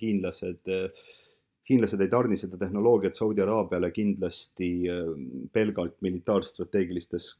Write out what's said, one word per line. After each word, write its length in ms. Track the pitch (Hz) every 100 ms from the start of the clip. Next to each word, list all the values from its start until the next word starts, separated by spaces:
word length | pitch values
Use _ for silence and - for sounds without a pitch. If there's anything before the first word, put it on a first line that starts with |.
hiinlased, 640 | 113 101 92 - 95 87 -
äh, 400 | 92 92 - - - _ _ _ _ -
hiinlased 340 | 131 104 104
ei 100 | 95
tarni 260 | 120 123 98
seda 200 | 95 92
tehnoloogiat 560 | 95 101 117 113 95 -
Saudi 280 | 107 104
Araabiale 480 | 95 110 90 90 90
kindlasti, 800 | 95 104 98 90 - - - 90 87 90
äh, 200 | 90 82 76 64 65 64
pelgalt 440 | 110 107 101 85 -
militaarstrateegilistes 1400 | 95 90 98 101 92 - 87 101 90 90 - 87 - -